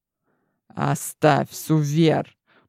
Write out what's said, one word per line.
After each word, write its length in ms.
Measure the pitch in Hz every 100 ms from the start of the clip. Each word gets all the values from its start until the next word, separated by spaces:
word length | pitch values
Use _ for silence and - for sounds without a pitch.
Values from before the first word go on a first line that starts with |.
| _ _ _ _ _ _ _
«Оставь, 800 | - 139 143 - - 156 143 -
Сувер!» 840 | - - 156 147 151 160 143 139 _ _ _